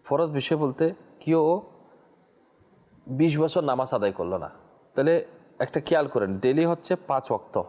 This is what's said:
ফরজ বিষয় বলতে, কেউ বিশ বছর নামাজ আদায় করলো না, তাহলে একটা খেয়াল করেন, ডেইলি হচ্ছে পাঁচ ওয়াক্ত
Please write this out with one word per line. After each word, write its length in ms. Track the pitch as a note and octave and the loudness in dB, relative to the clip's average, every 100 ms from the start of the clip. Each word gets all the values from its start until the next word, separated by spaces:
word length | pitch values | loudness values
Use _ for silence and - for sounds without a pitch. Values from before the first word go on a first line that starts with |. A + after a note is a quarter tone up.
ফরজ 260 | - C#3+ E3 | -2 -2 0
বিষয় 280 | D3 - D#3 | -2 -2 -2
বলতে, 360 | C#3+ B2+ D#3+ G3 - - | -2 0 -2 -2 -20 -10
কেউ 420 | - D#3+ D#3 F#3 - - - - _ _ _ _ _ _ _ _ _ _ - | 0 2 2 0 -4 -20 -20 -20 _ _ _ _ _ _ _ _ _ _ -10
বিশ 320 | C3 E3 D3+ | 2 2 4
বছর 260 | D#3 F#3 | 0 0
নামাজ 300 | D3 B2+ C3 | 0 -2 0
আদায় 180 | A#2+ G2+ | 0 0
করলো 260 | F2+ F2 F#2 | -2 -4 -4
না, 120 | D2 - - _ _ | -6 -16 -20 _ _
তাহলে 320 | - C#3+ E3+ - - - _ | 0 2 2 0 -16 -20 _
একটা 220 | B2+ D#3+ | -4 -4
খেয়াল 280 | - D#3+ C#3+ | 0 0 2
করেন, 300 | B2 G2 F#2+ | -2 -2 0
ডেইলি 280 | B2+ C#3+ E3+ | 0 2 2
হচ্ছে 300 | E3+ - F3+ | 0 -2 -6
পাঁচ 340 | - C3+ - | -2 -4 -2
ওয়াক্ত 320 | A2 - G#2+ | -6 -2 -6